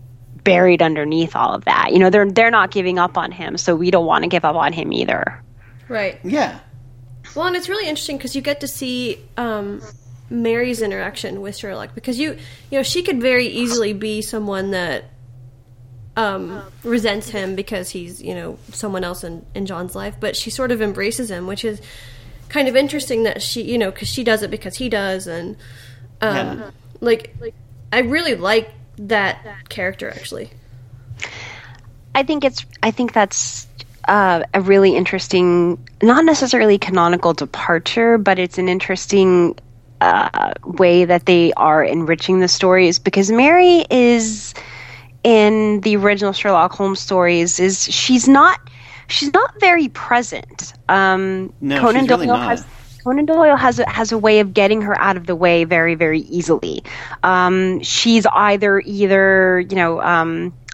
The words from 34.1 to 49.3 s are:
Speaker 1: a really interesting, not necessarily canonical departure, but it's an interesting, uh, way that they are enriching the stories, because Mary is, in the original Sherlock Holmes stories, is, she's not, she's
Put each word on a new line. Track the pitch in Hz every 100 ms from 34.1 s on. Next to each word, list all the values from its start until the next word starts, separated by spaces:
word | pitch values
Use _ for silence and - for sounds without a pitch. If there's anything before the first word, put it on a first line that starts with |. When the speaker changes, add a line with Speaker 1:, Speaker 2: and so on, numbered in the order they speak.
| 208 190 170 -
Speaker 1:
a | 196
really | 190 196 196 156
interesting, | 175 190 - 180 180 175 175 170 - -
not | 220 277
necessarily | 320 285 254 247 214 202
canonical | 185 185 170 175 170
departure, | 160 139 - - 165 - 233 233 226
but | 196 185
it's | 180 -
an | 180
interesting, | 185 - 180 - 196 185 180 170 - - - _ -
uh, | - - - - 50 -
way | - 175 180 175
that | 175 175 -
they | 175 165 -
are | 151 156
enriching | 139 160 160 165 - 185
the | 180
stories, | - 185 185 175 -
because | 196 196 196
Mary | 226 285 359 359 339 -
is, | 254 240 233 220 208 - - - - - - - -
in | 233 220 208 214 214 208
the | 214 208
original | 202 202 202
Sherlock | 196 208 175 175
Holmes | - 196 190
stories, | - 185 175 170 170 -
is, | 190 190
she's | - - - 254 254
not, | 277 339 359 - - - - -
she's | - 285